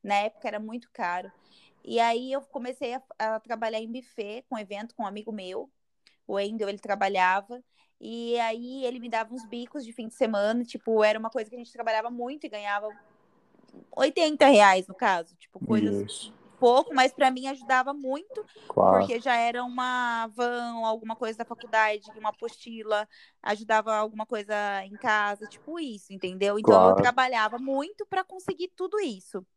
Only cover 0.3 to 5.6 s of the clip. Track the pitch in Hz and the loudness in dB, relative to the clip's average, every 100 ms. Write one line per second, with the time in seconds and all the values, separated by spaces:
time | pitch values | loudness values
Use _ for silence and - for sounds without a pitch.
0.3 | _ 226 208 220 240 _ - 180 180 190 | _ -8 -6 -8 -12 _ -6 -4 -4 -8
1.3 | _ _ _ _ _ - 226 233 233 254 | _ _ _ _ _ -4 2 2 0 -4
2.3 | 277 269 277 247 254 247 254 _ - 220 | -6 -6 -10 -10 -8 -8 -8 _ -6 -4
3.3 | 220 220 226 226 220 226 254 247 - 208 | -4 -6 -6 -4 -6 -8 -12 -12 -12 -10
4.3 | 214 _ 233 196 202 233 - 208 202 220 | -10 _ -12 -10 -12 -12 -8 -8 -8 -10
5.3 | 214 185 196 | -10 -10 -10